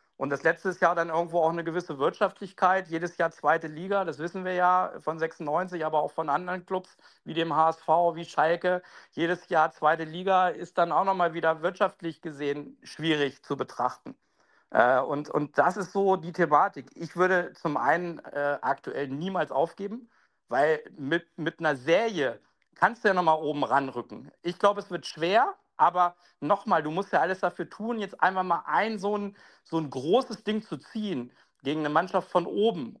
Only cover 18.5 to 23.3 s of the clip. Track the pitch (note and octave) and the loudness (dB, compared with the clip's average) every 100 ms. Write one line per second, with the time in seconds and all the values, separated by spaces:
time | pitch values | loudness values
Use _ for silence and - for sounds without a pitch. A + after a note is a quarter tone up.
18.5 | C#3+ - C#3 - C3 C#3 C#3 F3+ F#3 D3+ | -2 -2 -4 -6 -6 -6 -6 -4 -4 -2
19.5 | C3+ E3 - G3 A3+ - _ _ _ - | 0 -2 -4 -10 -10 -16 _ _ _ -4
20.5 | B2 D3+ D#3 - - C#3 E3+ - - D#3+ | 2 2 2 -4 -12 -4 -4 -4 -8 -6
21.5 | - E3 C3+ B2+ F3 A3 E3 C3+ A2 _ | -2 -2 0 2 2 2 0 -2 -4 _
22.5 | _ _ - F#3+ A#3 G#3+ F#3 E3+ | _ _ 0 0 2 0 2 4